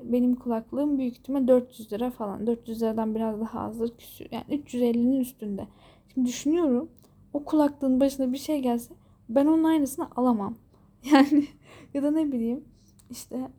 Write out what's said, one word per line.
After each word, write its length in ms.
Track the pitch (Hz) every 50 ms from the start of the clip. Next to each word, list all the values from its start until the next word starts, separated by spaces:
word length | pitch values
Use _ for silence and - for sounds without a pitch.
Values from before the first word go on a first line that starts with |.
| 254
benim 300 | 226 233 247 247 247 247
kulaklığım 640 | 247 - 247 233 226 226 - - 254 285 302 285 262
büyük 180 | 262 247 233
ihtimal 320 | - - - 269 277 262 240
dört 300 | 254 247 247 - - -
yüz 140 | 214 - 208
lira 180 | 202 240 254
falan. 360 | 247 - 226 202 196 208 208
Dört 220 | 226 233 233 - 226
yüz 140 | 226 226 233
liradan 320 | 220 220 226 220 220 214
biraz 260 | 220 226 226 214 208
daha 200 | 226 220 - 226
azdır, 360 | - 214 220 233 226 240 233
küsür. 300 | - - - - - - -
Yani 140 | - 226 - -
üç 240 | 302 285 294 - -
yüz 80 | 240 247
ellinin 380 | 240 233 233 240 247 269 269
üstünde. 480 | 247 254 - _ 220 208 202 190 208 - - _ - - - _ _ _ -
Şimdi 140 | 262 254 247
düşünüyorum, 640 | 247 - - 285 311 349 339 285 240 240 311 - - _ - - _ _ - - -
o 120 | 285 285
kulaklığın 560 | - 311 311 294 285 285 - 277 262 254 254
başına 320 | 277 277 269 269 262 247 254
bir 60 | 277
şey 240 | - - 311 285 254
gelse 320 | 247 240 240 233 - - - _ _ _ _ _ -
ben 180 | 226 277 285
onun 180 | 302 320 320 320
aynısını 440 | 320 320 311 277 254 - - 330 - -
alamam. 400 | - 247 254 233 208 196 202 226 -
<laughs> 520 | - _ _ _ _ _ _ _ - 262 302
Yani 320 | 269 277 285 302 294 285 - - - _ - - - - - -
ya 80 | 285 277
da 80 | 294
ne 220 | 302 320 320 294 262
bileyim 320 | 240 226 226 240 294 320 - - _ _ _ _ _ - -
işte 400 | 247 - - - - 247 262 269 -